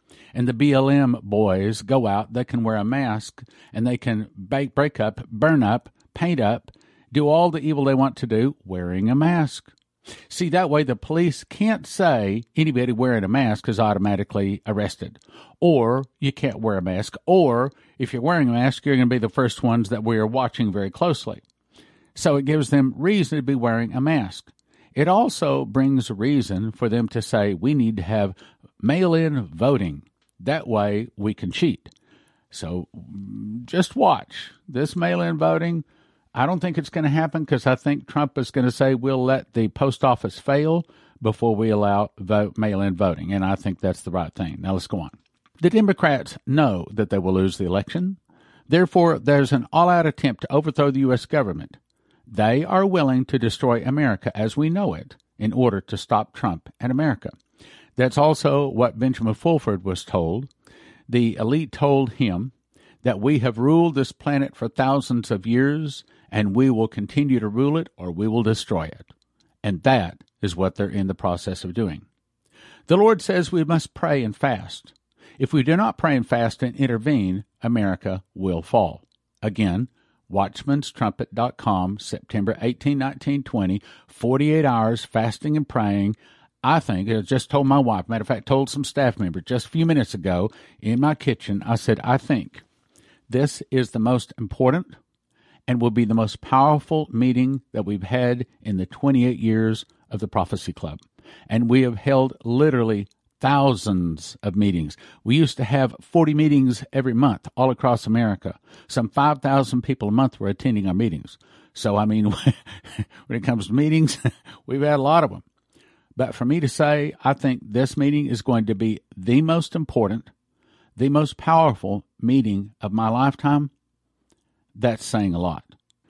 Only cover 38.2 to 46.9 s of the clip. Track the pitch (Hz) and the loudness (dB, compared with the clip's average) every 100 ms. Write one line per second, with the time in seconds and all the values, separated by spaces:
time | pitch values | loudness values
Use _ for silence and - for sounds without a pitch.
38.2 | 147 - 123 139 123 - 135 131 131 135 | -2 -2 -4 0 0 2 2 2 0 0
39.2 | 127 135 - 117 110 - 139 - 135 123 | 2 0 0 -2 -2 0 -2 2 2 2
40.2 | 101 - - 143 156 165 - _ _ _ | -2 -8 -2 0 2 0 -2 _ _ _
41.2 | 110 107 117 107 113 104 101 101 107 - | -4 0 0 0 2 2 2 2 0 -6
42.2 | 95 107 104 - 107 98 101 87 98 78 | 0 0 0 -2 -2 0 -2 0 0 0
43.2 | 82 98 95 98 101 90 95 90 - 90 | -4 -2 -2 -2 -4 -4 -4 -4 -6 -6
44.2 | 80 - 87 - 92 95 - 95 78 - | -6 -8 -8 -8 -4 -4 -4 -8 -10 -16
45.2 | _ _ _ _ 170 220 202 190 165 135 | _ _ _ _ 2 4 2 2 2 0
46.2 | - - - 143 139 92 - | -4 -12 -2 2 2 0 -4